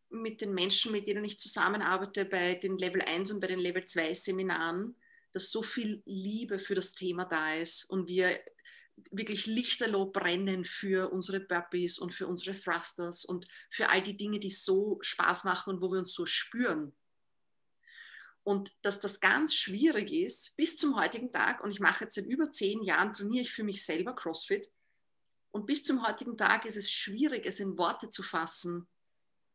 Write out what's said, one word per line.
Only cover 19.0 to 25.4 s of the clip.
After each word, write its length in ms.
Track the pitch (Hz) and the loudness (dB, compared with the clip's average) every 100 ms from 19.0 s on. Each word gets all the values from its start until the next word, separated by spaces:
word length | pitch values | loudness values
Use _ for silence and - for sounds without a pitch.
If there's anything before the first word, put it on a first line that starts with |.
| 202 202 | 0 4
ganz 340 | 190 240 311 - | 6 6 4 2
schwierig 560 | - 196 311 247 208 | 2 4 4 4 0
ist, 440 | 156 208 - - - | 0 0 -2 -6 0
bis 200 | 311 - | 0 2
zum 220 | 302 220 | 2 4
heutigen 320 | 170 233 247 | 2 0 -2
Tag, 320 | 151 - - | 2 2 2
und 80 | 208 | -4
ich 80 | 196 | 2
mache 240 | 175 - | 4 4
jetzt 120 | 220 - | 0 -6
seit 100 | - | -2
über 260 | 262 302 | 0 0
zehn 320 | - 196 214 | 2 0 0
Jahren, 300 | 196 156 202 | 2 4 2
trainiere 300 | 208 208 247 | 0 -2 -2
ich 100 | 247 | -2
für 100 | - | -2
mich 220 | 214 196 - | -4 -2 -2
selber 300 | 160 190 254 | -2 -2 -4
CrossFit, 540 | 175 156 - 202 - _ _ _ _ _ _ _ | -4 -4 -2 -2 -4 _ _ _ _ _ _ _